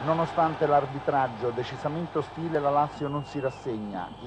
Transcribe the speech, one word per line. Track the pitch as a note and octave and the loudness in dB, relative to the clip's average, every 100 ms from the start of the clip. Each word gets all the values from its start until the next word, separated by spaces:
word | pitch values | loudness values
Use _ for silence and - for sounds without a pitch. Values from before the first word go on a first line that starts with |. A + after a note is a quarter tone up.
Nonostante | C#3 E3 D#3+ - D#3+ D#3 D3+ | 2 2 2 4 2 4 6
l'arbitraggio | D3 C3+ C#3 C#3+ C#3+ C3 A2+ A#2+ | 6 4 -2 0 2 2 0 -2
decisamente | A#2+ A#2+ B2+ D3+ D#3 E3+ D#3 | -2 -4 -4 -4 -2 -2 -2
ostile, | C#3+ - E3 D#3 | -4 -4 -2 2
la | C#3+ | 4
Lazio | C#3+ D3 - D3 | 4 2 0 -4
non | D3 C#3 | -4 -4
si | D3 | -2
rassegna. | C3 - C#3 A2 G#2 F#2+ F2 - | -4 -4 -6 -4 -4 -6 -8 -10